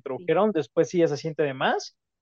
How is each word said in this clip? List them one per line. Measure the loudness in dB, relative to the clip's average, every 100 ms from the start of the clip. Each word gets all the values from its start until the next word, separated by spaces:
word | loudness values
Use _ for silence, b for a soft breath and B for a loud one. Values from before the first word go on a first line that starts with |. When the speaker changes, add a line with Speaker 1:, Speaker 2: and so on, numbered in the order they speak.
| -8 -6
Speaker 1:
Sí. | 0
Speaker 2:
introdujeron, | 2 2
después | 0 0 0 2
sí | 2
ya | 2
se | 0
siente | -4 -2
de | -2 0
más, | -2 -2 -6 -16 _ _